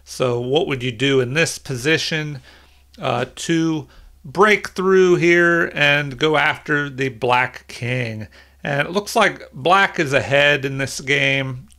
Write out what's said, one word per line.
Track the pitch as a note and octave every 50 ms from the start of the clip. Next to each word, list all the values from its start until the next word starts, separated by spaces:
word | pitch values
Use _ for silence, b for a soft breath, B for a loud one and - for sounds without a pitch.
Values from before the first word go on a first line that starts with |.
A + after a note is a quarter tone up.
| B
So | B - - C#3+ B2 A#2+ A#2+
what | B2 B2 C3+ D#3+ E3 D#3
would | C#3+ B2 B2
you | B2+
do | A2+ G#2 C3 C#3 C#3 C3
in | B2 A#2+ C3+
this | D#3+ E3 D#3+ - -
position, | - - C3+ A#2 A#2+ D3+ D#3+ D3+ - - E3+ D#3 D3+ D3+ D3 C3 b b b b b b b b b b - -
uh, | F3 C3 A#2+ A#2+ B2+ B2 -
to | - - - E3 D#3+ E3 D#3+ D#3+ D3+ B2+ - b b b b b b -
break | D3+ B2+ E3+ G3+ G#3+ G#3 G3+ - -
through | - - F#3 F#3+ F#3+ F#3 F#3 F3+ F3
here | D3+ D#3+ F3 F3 F3 F3 E3+ E3+ E3+ - - E3
and | D#3+ D3 C#3+ C#3+ D3 D3 C#3+ C3 A#2+
go | D3+ D#3 D#3
after | D3+ D3 D3+ C3 - - - D3+ D3 D3 C#3+
the | C3+ C3 C#3 C3
black | A#2+ G#2+ - B2 B2 B2+ B2+ B2 - - - -
king? | - - A#2+ A#2+ B2+ B2+ B2 A2+ A2 G#2+ G#2+ - b b b b b b
And | b D#3 C#3+ C#3+ D3 E3
it |
looks | E3+ G3+ G3+ - -
like | A#3 G#3 F3+ C#3+ - - - -
black | D3 B2+ E3 F#3 G3 G3 G3 - -
is | E3 C3+
ahead | C#3 C3 G#2 G2 C#3 C#3+ C#3+ D3 C#3+ C#3+ C3
in | C#3 C3+ C3+
this | C#3 - - -
game. | D3 C3+ C#3+ C#3+ C#3 C#3 C3+ C#3 C3+ C3 B2+ B2+ - - -